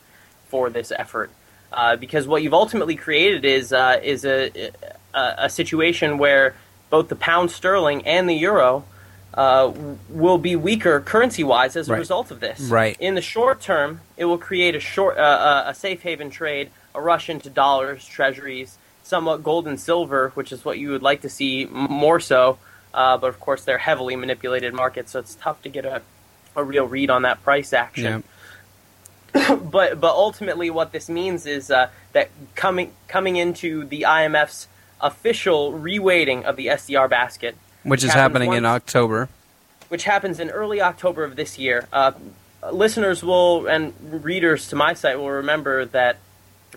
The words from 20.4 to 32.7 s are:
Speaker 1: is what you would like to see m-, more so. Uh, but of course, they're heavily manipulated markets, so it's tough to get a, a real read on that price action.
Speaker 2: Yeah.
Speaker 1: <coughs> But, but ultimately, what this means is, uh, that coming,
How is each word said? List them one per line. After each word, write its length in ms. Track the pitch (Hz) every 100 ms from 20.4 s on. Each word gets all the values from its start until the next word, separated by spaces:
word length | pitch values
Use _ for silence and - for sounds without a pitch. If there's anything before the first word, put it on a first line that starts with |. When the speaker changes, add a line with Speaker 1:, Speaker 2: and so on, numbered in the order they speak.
| 127
Speaker 1:
is 120 | 123
what 140 | 151 104
you 120 | 143
would 120 | 135
like 200 | 135 147
to 60 | 143
see 360 | - 139 131
m-, 40 | 127
more 500 | 131 139 143 151 170
so. 380 | - 127 127 131 - - _
Uh, 240 | - 131 127
but 80 | 127
of 140 | -
course, 240 | - 131
they're 120 | - 123
heavily 380 | 156 139 127 127
manipulated 560 | 127 127 127 127 123
markets, 400 | 127 127 127 120
so 60 | 131
it's 160 | -
tough 260 | - 165 151
to 60 | 139
get 160 | 135
a, 160 | 131 165 - _ _ _ _
a 80 | 147
real 240 | 139 139 123
read 240 | 135 135
on 120 | 127
that 200 | 127 -
price 300 | - 143 -
action. 500 | 127 120 - 113 110 - _ - - _ _ _ _ - _ _
Speaker 2:
Yeah. 220 | 269 269 -
Speaker 1:
<coughs> 0 |
But, 440 | 160 185 180 160
but 140 | 165
ultimately, 560 | 151 214 - 196 165 170
what 220 | 165 160
this 180 | 156 -
means 340 | 170 190 165
is, 260 | 147 143 127
uh, 200 | 127 127 - -
that 160 | 143 - - 135
coming, 380 | - 185